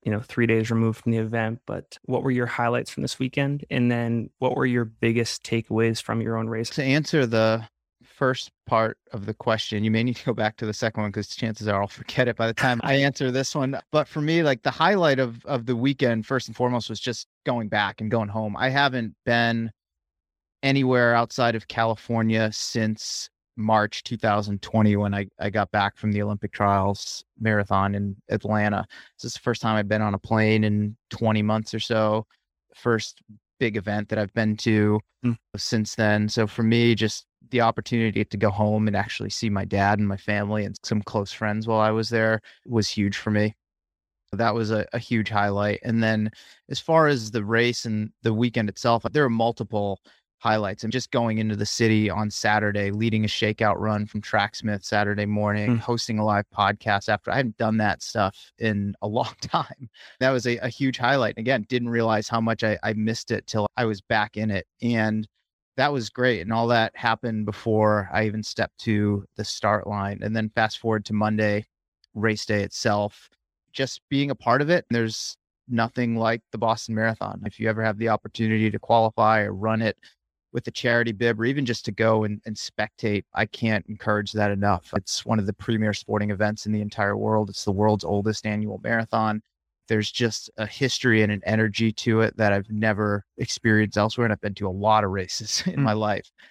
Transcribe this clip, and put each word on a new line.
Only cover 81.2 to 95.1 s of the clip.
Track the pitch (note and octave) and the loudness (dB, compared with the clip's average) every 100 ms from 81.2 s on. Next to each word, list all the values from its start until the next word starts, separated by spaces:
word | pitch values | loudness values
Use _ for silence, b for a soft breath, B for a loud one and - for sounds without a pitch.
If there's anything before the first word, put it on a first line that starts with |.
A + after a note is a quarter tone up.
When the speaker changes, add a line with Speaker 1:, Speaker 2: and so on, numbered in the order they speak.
| A#2 G#2+ | 0 0
Speaker 2:
or | |
even | A#2 C#3+ B2 | 0 0 -2
just | A2 | -4
to | - | -4
go | G2+ A2 A2 | 0 2 2
and, | G#2+ G#2 A2+ | 0 -4 -10
and | G#2+ | -10
spectate, | - - G#2+ - A2 G2+ - | -8 -6 -6 -4 -2 -2 -2
I | - | -4
can't | G#2+ - A2+ G#2 - | -4 -2 -2 -2 -4
encourage | G#2+ A2 G#2 G2+ | -6 -2 -2 -2
that | G#2+ G#2 | 0 0
enough. | G2 G2+ F2+ - G2+ | 2 2 0 -2 -8
It's | - - - | -6 -6 -2
one | A2 | 0
of | |
the | G2 | -2
premier | - - A2 G#2+ | -4 -2 0 0
sporting | G2 - G#2+ G#2 | -2 -4 -2 -2
events | G2 G#2+ G#2+ | 0 -2 -2
in | G#2+ | -2
the | G#2 | -2
entire | G#2 - G2+ G#2+ | -2 -2 -2 0
world. | G#2+ A2 G#2 | 0 0 0
It's | - G#2 | -4 -2
the | |
world's | G2 G#2+ G#2 | 2 4 2
oldest | - G2+ G#2+ G#2+ G#2+ | 0 0 0 -2 -4
annual | G#2 G#2+ G2+ | -4 -4 -6
marathon. | A2+ A2+ A2+ A2+ A2 G#2+ - _ _ _ - | -4 -2 0 0 0 -2 -8 _ _ _ -2
There's | A2 G#2 | -2 0
just | - A#2 - - - | 0 -2 -2 -10 -8
a | G#2 | -8
history | - C3 - B2+ A2 | -2 -2 2 4 4
and | G#2 | 4
an | G2+ | 0
energy | G2 A2 A2 G2+ A2+ | 0 2 2 2 0
to | - A#2+ A2 | 0 2 2
it | A2 - | 2 2
that | G#2 | 2
I've | G2+ G2+ | 2 -2
never | G#2+ A2 G#2 G#2 G#2 - - | -2 0 0 0 -2 -6 -8
experienced | - - A2+ G#2+ G#2 G#2 | -8 0 4 4 4 2
elsewhere. | - - | 0 2
And | A#2 | 0
I've | G#2 | -2
been | G#2 | -6
to | G2 G2 | -6 -6
a | |
lot | F#2+ G#2+ G#2+ | 0 4 4
of | G2+ | 4